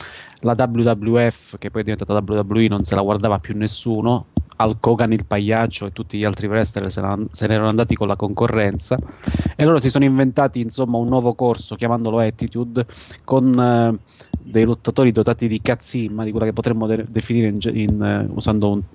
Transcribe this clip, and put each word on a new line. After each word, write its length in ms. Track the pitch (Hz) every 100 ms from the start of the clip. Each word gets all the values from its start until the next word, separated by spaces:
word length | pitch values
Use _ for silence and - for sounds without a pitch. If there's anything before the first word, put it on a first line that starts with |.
| - - - - 120
la 100 | 120
W 240 | 123 117
W 480 | 117 107 107 117 120
F, 280 | - - 101
che 140 | 101
poi 100 | 110
è 20 | 107
diventata 280 | 101 101
W 260 | 104 95 107 101
W 120 | 110
E, 80 | 110
non 160 | 101
se 120 | - 98
la 60 |
guardava 380 | 98 104 107 98
più 160 | - 107
nessuno. 680 | 107 - 120 107 113 127 - - - -
Hulk 300 | 110 110 123
Hogan 260 | 117 113
il 120 | 110 -
pagliaccio 600 | 104 104 113 113 - 101
e 40 |
tutti 240 | 90 - 104
gli 60 | 107
altri 220 | 101 104
wrestler 440 | 110 107 101 95
se 100 | 101
la-, 160 | 95 101 104
se 160 | - 107
ne 60 | 110
erano 140 | 110
andati 260 | 110 113 -
con 120 | 101
la 80 | 95
concorrenza, 800 | 104 101 117 110 101 82 - 127 - - - - - -
e 80 |
loro 160 | 151 156
si 100 | 127
sono 140 | 139 139
inventati, 540 | 131 131 131 135 120
insomma, 380 | 117 - 123 117
un 100 | 117
nuovo 260 | 127 120
corso 420 | 117 123 110 - 98
chiamandolo 440 | 117 117 113 113
Attitude, 680 | 110 110 117 117 120 120 120 - - -
con, 340 | - 131 131 123
eh, 720 | 123 120 117 110 - - - -
dei 240 | - 110 113
lottatori 460 | 117 - 143 127
dotati 340 | 110 107 117 117
di 140 | 107
cazzimma, 600 | 127 117 - 127 107 107 110
di 60 |
quella 140 | 107 110
che 80 |
potremmo 340 | 110 120 113 110
de-, 180 | 110 113
definire 380 | 113 - 117 110
in 120 | 104
ge-, 120 | 110
in, 300 | 113 104 104
eh, 240 | 104 101 104
usando 360 | - 113 107 104
un, 100 | 101 95